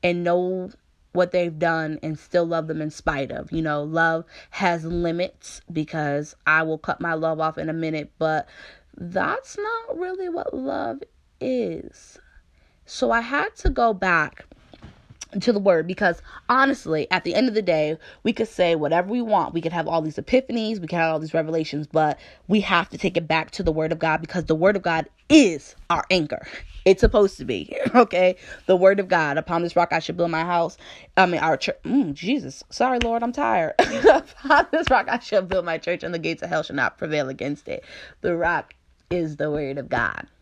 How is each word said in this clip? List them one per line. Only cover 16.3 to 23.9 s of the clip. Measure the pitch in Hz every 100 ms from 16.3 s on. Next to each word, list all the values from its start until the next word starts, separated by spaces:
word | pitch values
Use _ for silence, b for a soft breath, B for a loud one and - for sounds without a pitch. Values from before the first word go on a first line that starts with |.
| B -
honestly, | 247 269 269 180 156 -
at | 180
the | -
end | 190 254
of |
the | 214
day, | 185 160 151 160 B B
we | 214
could | 226 214
say | - 175
whatever | 165 147 165 185
we | 240
want. | 226 202 156
We | 165
could | 165
have | 170 160
all | 165
these | 156 -
epiphanies, | - 254 262 226 220 220
we | 165
could | 175
have | 165
all | 156
these | 156
revelations, | 160 156 160 156 143 151
but | 160 151 - B B -
we | 208
have | 202 175 185
to | -
take | 180 180
it | 160
back | 160 160
to | -
the | 170
word | 156 156